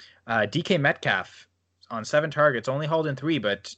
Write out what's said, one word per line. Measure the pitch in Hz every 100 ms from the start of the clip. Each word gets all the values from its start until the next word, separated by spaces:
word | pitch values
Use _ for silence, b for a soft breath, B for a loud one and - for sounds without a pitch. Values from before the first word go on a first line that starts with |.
| B B -
Uh, | 117 107
D | 147
K | 175 180
Metcalf | 143 - 131 98 90 - - _ _ _ -
on | 113
seven | 107 151 156
targets, | 147 147 120 107
only | 139 151
hauled | 160 156
in | 131
three, | 147 151
but | 101 98 -